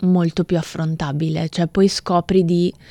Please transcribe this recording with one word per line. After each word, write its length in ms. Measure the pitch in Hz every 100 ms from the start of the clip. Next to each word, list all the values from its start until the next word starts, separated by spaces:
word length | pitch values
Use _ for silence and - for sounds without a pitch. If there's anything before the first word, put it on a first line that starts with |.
molto 440 | 180 180 170 -
più 140 | 170 170
affrontabile. 920 | - - 160 160 151 147 160 156 165
Cioè, 180 | - 165
poi 220 | 190 196
scopri 560 | - - 175 170 185
di, 260 | 170 175 175 - -